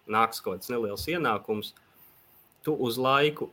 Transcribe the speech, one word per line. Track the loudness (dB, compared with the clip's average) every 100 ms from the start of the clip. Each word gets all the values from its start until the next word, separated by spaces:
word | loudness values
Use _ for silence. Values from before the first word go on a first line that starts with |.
| -2
nāks | 2 2 0
kaut | -6 -6
kāds | -4
neliels | -4 -2 -4 -4
ienākums, | -2 0 -2 -2 -6 -6 -14 _ _ -20 _ _ _ _ _
tu | -4
uz | -2 0 0
laiku | 4 4 4 2 -6